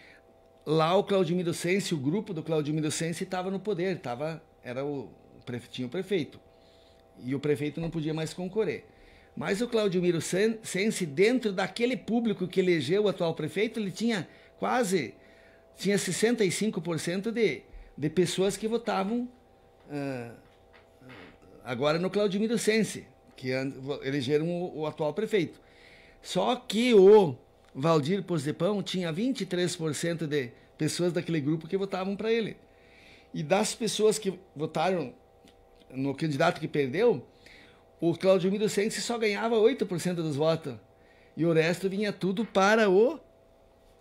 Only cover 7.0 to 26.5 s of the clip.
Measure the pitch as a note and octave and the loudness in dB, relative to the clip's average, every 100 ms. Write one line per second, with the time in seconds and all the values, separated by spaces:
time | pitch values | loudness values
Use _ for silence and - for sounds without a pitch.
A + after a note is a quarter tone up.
7 | _ - B2 C3+ D3+ C#3 D3 D#3 E3+ E3 | _ -12 -6 -2 -2 -2 -2 -4 -6 -4
8 | D3+ D#3 D#3+ - F3+ G3+ G3 A2+ - - | -4 -4 -6 -8 -6 -2 -2 -4 -10 -20
9 | - - - - D#3 G3 A#3+ A3+ G#3 F3+ | -20 -20 -16 -8 -4 -2 0 0 2 2
10 | F3+ E3 - F3+ A3 A3 - F3+ G#3+ - | 2 0 0 0 2 0 -6 -2 -2 -2
11 | E3+ C#3 G#3 C4 G#3+ F#3 F#3+ - A#3+ A#3 | -2 2 4 4 0 -2 -4 -2 -2 -2
12 | - A#3 A#3 G3 F3+ F#3+ F3+ E3+ B2+ G3 | -2 0 0 -2 -2 0 2 2 2 2
13 | G#3 F3+ E3+ D#3+ D#3 F#3 A3+ A#3 G3 D#3 | 2 0 -2 -2 -4 -2 -2 -2 -6 -2
14 | A3+ G#3+ - - - - G3 A#3+ G#3+ F#3 | -2 -2 -4 -14 -20 -6 -2 0 2 0
15 | A2+ - - - - - - - F3+ G3+ | 0 -8 -20 -20 -20 -20 -20 -4 0 0
16 | - E3+ A3 A#3+ G3 - G#3+ G#3+ E3+ D#3+ | 0 0 2 4 0 0 -2 -2 -4 -4
17 | - F#3 G#3 A3+ A3 B2 - - - - | -4 -4 -4 0 0 0 -10 -20 -18 -6
18 | D3+ D#3 E3+ - G3 G3 A3 A3+ A3+ F#3+ | -2 2 2 2 0 0 -2 -4 -2 -2
19 | F#3+ A#3+ B3 - _ _ _ _ - D3 | -2 -2 -4 -10 _ _ _ _ -12 -8
20 | C#3 C3 A#2 G#2+ - _ _ - - _ | -6 -6 -10 -14 -20 _ _ -20 -20 _
21 | B2+ A#2 - - - - G#2+ B2 D3 D#3+ | -20 -20 -20 -20 -20 -16 -8 -2 0 0
22 | F#3 G3 G#3 F#3+ A3 A#3 - A3 G#3 - | 0 0 0 0 0 0 2 2 0 -4
23 | - _ - - B2+ C3 C3+ B2 C3+ C#3+ | -14 _ -20 -10 -4 -4 -4 -6 -8 -6
24 | C3+ C#3+ B2+ D3+ D#3+ F3 F3+ D3 D#3 D3 | -4 -4 0 0 0 -4 -6 -6 -8 -4
25 | D3+ D3+ G#3+ G#3+ D#3+ - - - - - | -4 -4 0 0 0 -6 -20 -20 -20 -20
26 | - - - F3+ G#3+ | -20 -20 -6 -2 0